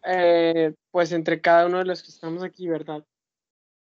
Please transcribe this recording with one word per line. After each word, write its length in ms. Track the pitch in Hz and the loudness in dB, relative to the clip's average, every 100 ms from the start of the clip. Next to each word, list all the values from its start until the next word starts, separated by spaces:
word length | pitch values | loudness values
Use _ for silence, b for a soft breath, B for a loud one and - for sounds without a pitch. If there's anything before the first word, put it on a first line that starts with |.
eh, 680 | - 185 175 170 165 165 160 156 _ | -4 0 2 2 2 0 -2 -4 _
pues 220 | 180 165 | -2 -2
entre 300 | 170 160 165 | -2 -2 -2
cada 240 | 175 170 175 | 4 4 4
uno 120 | 180 | 0
de 60 | |
los 180 | 185 175 | -4 -6
que 60 | - | -10
estamos 340 | - 165 170 | -16 -12 -10
aquí, 260 | 185 - 180 | -12 -10 -6
¿verdad? 360 | 156 151 151 151 _ _ _ _ _ _ _ | -6 -8 -14 -16 _ _ _ _ _ _ _